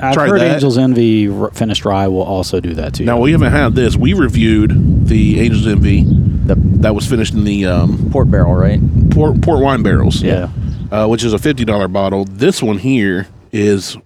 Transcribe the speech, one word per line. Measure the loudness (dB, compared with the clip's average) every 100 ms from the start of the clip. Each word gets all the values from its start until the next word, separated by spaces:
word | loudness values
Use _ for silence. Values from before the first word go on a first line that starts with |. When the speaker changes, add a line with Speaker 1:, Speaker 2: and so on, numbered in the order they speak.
Speaker 1:
I've | 0
Speaker 2:
try | 0 0
Speaker 1:
heard | 2
Speaker 2:
that. | 0
Speaker 1:
Angel's | 0 0 2
Envy | 2 2 2 2 0
r-, | -2 -6
finished | -4 -4 -2
rye | -2 -2 0
will | -2
also | -2 -4 -4 -4
do | -4
that | -8 -8
to | -4
you. | -2
Speaker 2:
Now, | 0
we | 2
haven't | 2 2
had | 2 2 2
this. | 0 2
We | 0
reviewed | 2 0 2 2 2 2 2 2 2 2
the | 2 2 2
Angel's | 2 0 0
Envy | 2 2 2 2 2 2 0 0
Speaker 3:
The | 0 2 2
Speaker 2:
that | 2
was | 0 -2
finished | -2 -2
in | -2
the, | -2 0 0
um, | 0 0 0 -2
Speaker 3:
port | 0 2
barrel, | 2 2
right? | 2 2 2 0 2 2
Speaker 2:
port, | 2 2 2
port | 0 2
wine | 2 0
barrels. | 0 0 0 0
Speaker 1:
Yeah. | -2 -2 -4 -8 -8 -8 -6
Speaker 2:
Uh, | -2 0
which | 0
is | -2
a | -2
fifty | -2 -2
dollar | -2 -2 -2
bottle. | -2 -2 -2
This | -6 -2 -2 0
one | -4 -4
here | -2 0 0 -2 -6 -14 -10
is | -2 0 0 -4 -14